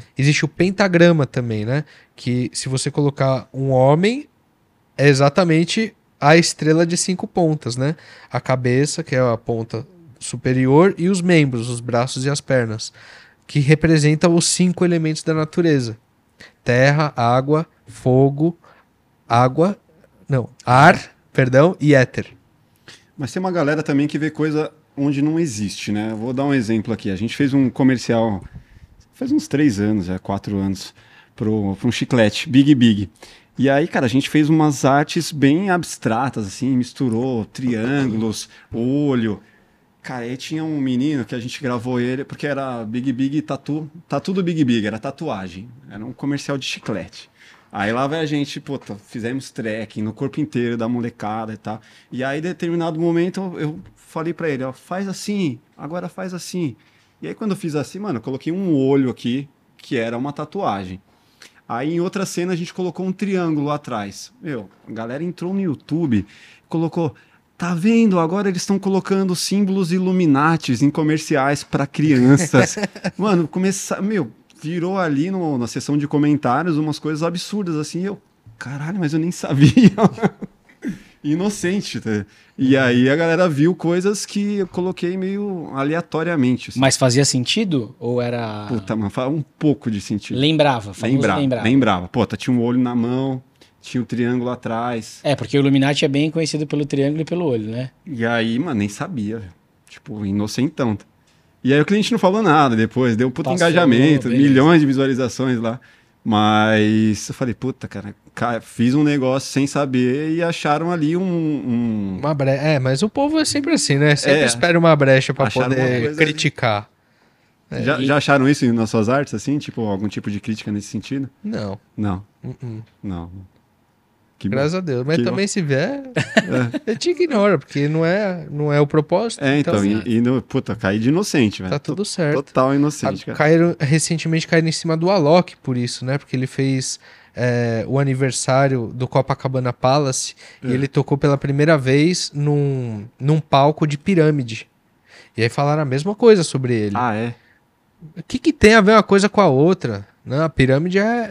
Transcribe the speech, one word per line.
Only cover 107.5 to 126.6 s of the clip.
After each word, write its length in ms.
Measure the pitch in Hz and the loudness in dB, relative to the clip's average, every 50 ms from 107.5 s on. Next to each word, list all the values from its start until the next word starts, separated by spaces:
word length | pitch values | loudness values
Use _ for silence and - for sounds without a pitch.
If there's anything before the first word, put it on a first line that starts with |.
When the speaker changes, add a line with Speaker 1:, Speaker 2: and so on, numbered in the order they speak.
| 104 | -4
Speaker 2:
"Puta, 340 | - - 127 131 - - 98 | -4 -6 -8 -6 -8 -10 -12
cara, 260 | - 101 98 101 101 _ _ _ _ | -12 -12 -12 -12 -16 _ _ _ _
ca-, 260 | - 117 117 117 113 | -4 -4 -2 -2 -4
fiz 340 | - - - - 117 123 127 | -8 -8 -2 0 2 2 4
um 80 | 151 147 | 4 2
negócio 480 | 147 143 143 127 127 131 135 - - | 2 2 0 0 0 0 -2 -4 -4
sem 160 | - 135 139 | -2 -2 -2
saber", 680 | 139 - 143 147 139 127 127 123 123 127 143 151 160 160 | 0 0 -2 -2 0 0 0 2 2 0 -2 -2 -2 -2
e 60 | 170 170 | -2 -2
acharam 480 | 170 165 - - 156 147 156 165 170 175 | -2 -4 -2 -2 0 0 0 0 -2 -2
ali 240 | 170 151 151 165 | 0 0 0 0
um, 60 | 180 190 | 0 -2
um 960 | 185 170 170 160 156 151 131 - 127 117 120 120 117 110 107 101 98 92 92 | -2 -2 -2 -2 -2 -2 -4 -2 -2 -2 0 0 -2 -2 -2 -4 -4 -4 -4
Speaker 1:
Uma 160 | 135 147 156 | -4 -2 -2
bre-, 160 | 139 139 135 | 0 0 0
é, 280 | 135 139 147 156 156 139 | 0 0 0 0 0 0
mas 240 | 127 131 135 139 190 | 0 0 0 0 -2
o 60 | 214 | -2
povo 300 | - 285 277 294 311 311 | -2 -2 -2 0 0 0
é 60 | 302 | 0
sempre 260 | - - 285 277 302 330 | -2 -2 -2 -2 0 0
assim, 240 | 247 - - 143 | 0 0 0 2
né? 180 | 139 147 151 147 | 2 4 4 2
Sempre 260 | 139 - 143 139 156 | 2 2 2 2 4
Speaker 2:
É. 40 | 143 | 2
Speaker 1:
espera 340 | 123 120 120 139 175 170 170 | 2 2 2 2 2 4 4
uma 160 | 165 165 156 | 6 6 6
brecha 380 | 147 139 135 131 131 127 - 135 | 6 6 6 6 4 4 2 -2
pra 140 | - 135 | -2 -2
Speaker 2:
Acharam 240 | 110 - 127 123 127 | 0 0 0 0 0
Speaker 1:
poder 100 | 131 131 | 0 0
Speaker 2:
uma 80 | 131 127 123 123 | 0 0 0 0
coisa 60 | 120 - | -2 -2
ali. 80 | 151 | 0
Speaker 1:
criticar. 720 | 156 165 147 151 156 - 147 - - 139 117 107 101 104 - _ _ _ _ _ _ _ _ _ _ _ _ _ _ _ - | 0 0 0 0 0 -2 -4 -2 -2 -2 -2 0 -2 -4 -8 _ _ _ _ _ _ _ _ _ _ _ _ _ _ _ -10
É. 120 | - 123 113 | -8 -4 -2
Speaker 2:
Já, 160 | 127 151 143 | -2 0 0
Speaker 3:
E 40 | 131 | 0
Speaker 2:
já 100 | 135 143 143 | 0 0 0
acharam 280 | - - 143 139 127 139 | 2 2 2 4 4 4
isso 220 | 147 - 139 120 117 | 2 2 2 2 2
nas 160 | 117 113 104 | 2 0 0
suas 180 | - 117 107 107 | 0 0 2 2
artes, 240 | 127 139 143 - - | 0 0 -2 -4 -6
assim? 240 | 107 - 131 143 147 | -6 -4 -2 -2 -2
Tipo, 240 | - - - - 113 | -4 -6 -6 -6 -4
algum 220 | 104 98 95 107 101 | -4 -2 -2 -4 -6
tipo 220 | - 120 - - | -6 -6 -6 -6
de 80 | 104 101 | -6 -6
crítica 320 | - - 110 107 - 107 | -6 -6 -6 -6 -6 -6
nesse 180 | 104 104 101 - | -6 -6 -6 -8
sentido? 420 | - 110 - - 131 139 135 127 - _ - | -8 -10 -8 -8 -8 -8 -8 -8 -12 _ -10
Speaker 1:
Não. 360 | 208 226 208 107 98 92 - _ _ _ | -8 -8 -6 -6 -8 -10 -12 _ _ _
Speaker 2:
Não. 260 | - 104 147 190 95 104 - _ _ - | -4 -4 -4 -4 -4 -8 -12 _ _ -14
Speaker 1:
Uh-uh. 380 | 123 127 - - 120 110 107 110 - _ _ - | -14 -14 -12 -12 -12 -12 -12 -16 -18 _ _ -12
Speaker 2:
Não. 280 | 104 90 87 85 85 90 98 95 95 _ _ _ _ _ _ _ _ _ _ _ _ _ _ _ _ _ - | -10 -10 -10 -10 -12 -14 -18 -20 -20 _ _ _ _ _ _ _ _ _ _ _ _ _ _ _ _ _ -8
Que 100 | - 98 | -6 -4
Speaker 1:
Graças 220 | 101 135 139 151 | -2 0 0 -2
Speaker 2:
bom. 80 | 175 185 | -2 -4
Speaker 1:
a 20 | |
Deus. 240 | 185 160 131 120 127 | -4 -4 -4 -2 -2
Mas 120 | 143 160 | -2 0
Speaker 2:
Que 80 | 165 120 | 0 0
Speaker 1:
também 220 | - - 127 196 | 0 0 -2 -2
Speaker 2:
bom. 20 | 196 | -2
Speaker 1:
se 120 | - 202 | -2 -2
vier, 400 | 170 143 135 131 160 220 285 277 269 262 247 | -2 0 0 0 0 -2 -4 -6 -10 -6 -4
Speaker 2:
<laughs> 0 | - 240 - - 226 - 180 - 127 | -4 -4 -2 0 0 0 0 0 -2